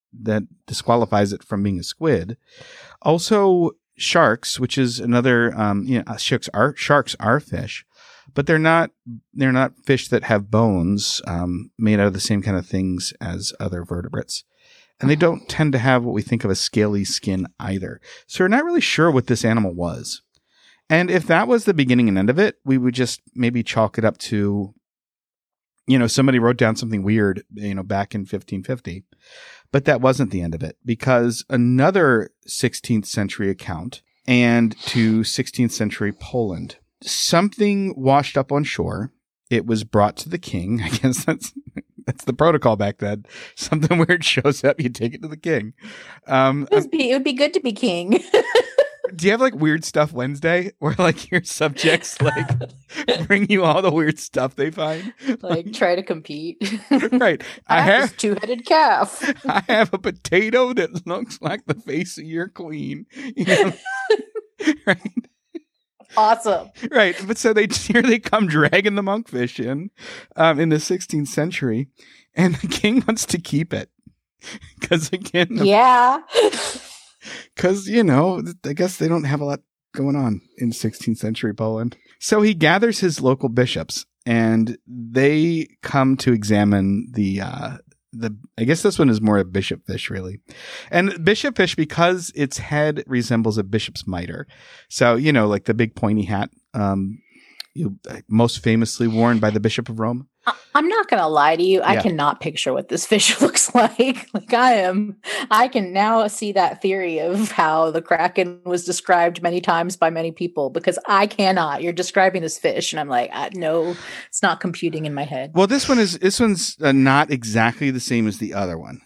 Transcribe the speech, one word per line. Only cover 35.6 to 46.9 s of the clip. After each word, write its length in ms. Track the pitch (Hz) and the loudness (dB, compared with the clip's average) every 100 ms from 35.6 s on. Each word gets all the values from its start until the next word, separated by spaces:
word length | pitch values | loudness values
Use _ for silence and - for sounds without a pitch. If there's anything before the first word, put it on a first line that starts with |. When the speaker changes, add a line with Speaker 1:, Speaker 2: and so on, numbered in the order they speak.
| 117 | -2
Speaker 1:
century 400 | - 104 - 104 | 0 -4 -2 -6
Poland, 640 | - - 127 110 85 85 - _ _ | -6 -8 -4 -4 -4 -10 -14 _ _
something 880 | - - - 170 202 190 208 196 196 143 | -8 -4 0 2 0 0 0 0 -4 -2
washed 420 | 131 139 135 143 | 2 2 2 -2
up 140 | 135 | -2
on 120 | 143 | -2
shore. 480 | 151 - 85 98 110 _ _ _ - | -2 -4 -4 -4 -8 _ _ _ -2
It 160 | 120 110 | -2 0
was 180 | 110 | -2
brought 320 | 107 107 101 - | 0 2 2 0
to 100 | 156 | -10
the 80 | 190 | -10
king. 420 | - 92 90 117 | -6 -6 -4 -4
<laughs> 20 | |
I 40 | 87 | -2
guess 360 | 120 131 127 | -2 0 -2
that's, 280 | - - - - - - - - - | -2 -4 -6 -16 -18 -18 -18 -16 -8
that's 180 | - | -8
the 80 | - | -6
protocol 440 | 123 160 151 123 104 | 0 2 4 2 2
back 220 | 101 - | -2 -4
then. 280 | 101 104 - - - - | -6 -6 -10 -20 -20 -12
Something 420 | - 156 156 175 | -4 -2 0 2
weird 260 | 165 175 | 2 0
shows 400 | - - 143 139 | 0 0 0 2
up, 160 | 139 143 | 0 0
you 80 | 123 | -2
take 240 | 117 117 | -4 -6
it 80 | 147 | -6
to 60 | 156 | -14
the 80 | 156 | -8
king. 380 | 170 147 107 - - - - - - | -4 -2 -4 -14 -20 -20 -20 -18 -2
Um, 400 | 135 135 143 143 | 2 2 2 2
Speaker 2:
It 40 | 403 | 2
would 80 | |
Speaker 1:
um, 40 | - | 2